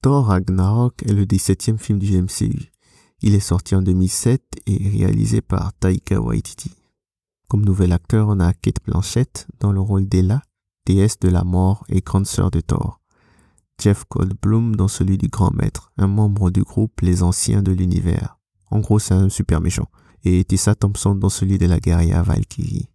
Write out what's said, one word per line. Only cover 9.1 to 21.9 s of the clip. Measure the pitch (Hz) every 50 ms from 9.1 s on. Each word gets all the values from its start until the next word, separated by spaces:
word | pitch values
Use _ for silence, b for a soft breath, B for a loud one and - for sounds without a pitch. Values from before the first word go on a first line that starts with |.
| - 113 127 - _ - - - - _
dans | - 101 101
le | 98
rôle | 95 107 98 95 98
d'Ella, | 95 98 92 92 95 104 135 - _ _ _ _ _ _ _ _
déesse | - 92 98 98 107 - -
de | - 92
la | 90 90 90
mort | 90 90 90 92 95 98 - - -
et | - 92 -
grande | - - 95 98
sœur | - - - - -
de | - 82
Thor. | 80 - - - - - - _ _ b b b b b b b b b b b b b _ _
Jeff | - 107 101 - - _
Goldblum | - - 92 95 98 101 - 104 107 113 113 117 110
dans | 101 95 98
celui | - - - 95 95 98
du | - -
grand | - - 101 - -
maître, | - - - - - - _ _ -
un | 101
membre | 98 98 104 107 104 101 104 98 90
du | 90 - -
groupe | - - - 107 110 _ -
Les | - 87 90 87 92
Anciens | 87 90 - - - 110 104 98
de | 95 95
l'Univers. | 92 92 90 90 - - 87 - - - - - _ _ _ _ _ _ _
En | - 107
gros, | 107 - 107 104
c'est | - - 95
un | 92 98 95
super | - - - - 82 78
méchant. | 80 85 85 - - - b b b b b b b
Et | - 90 90 90
Tessa | - - 92 - - 104
Thompson | - - 101 101 - - 101 101
dans | 98 98 101
celui | - - - 95 98 92
de | 90
la | 87 87 82
guerrière | - -